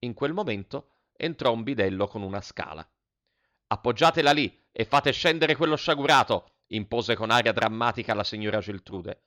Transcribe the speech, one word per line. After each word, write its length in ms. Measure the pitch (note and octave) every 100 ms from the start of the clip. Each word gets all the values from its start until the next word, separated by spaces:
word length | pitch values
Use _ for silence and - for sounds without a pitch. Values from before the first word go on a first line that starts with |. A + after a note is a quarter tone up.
In 140 | B2
quel 180 | A2+ C#3
momento 640 | F3 G3+ G#2+ G2 C#3 - _ _ _
entrò 360 | D#3+ E3 C3+
un 100 | A#2
bidello 440 | A2+ C3+ G2 F#2+ G2+
con 160 | A2
una 180 | G2 G2
scala. 460 | G2 - E2+ D#2 D#2+ _ _ _ _ _ _ _ _
Appoggiatela 640 | A2 B2 A#2 E3 E3 D3
lì 360 | D3 B2+ - _
e 120 | -
fate 280 | A2+ C#3+ C#3+
scendere 440 | B2 F3 E3 D#3 D3+
quello 200 | D#3+ D3+
sciagurato, 880 | - D3 C#3 C#3 A#2 G#2 - _ _
impose 460 | G#2 G#2 A#2 A2
con 160 | A2+ A2
aria 220 | A#2 A#2
drammatica 600 | G#2+ A2 A2 A#2 B2 A#2
la 100 | G#2+
signora 360 | G2+ G#2+ G#2+ G#2+
Geltrude. 600 | G#2 G2 - F#2+ E2+ F2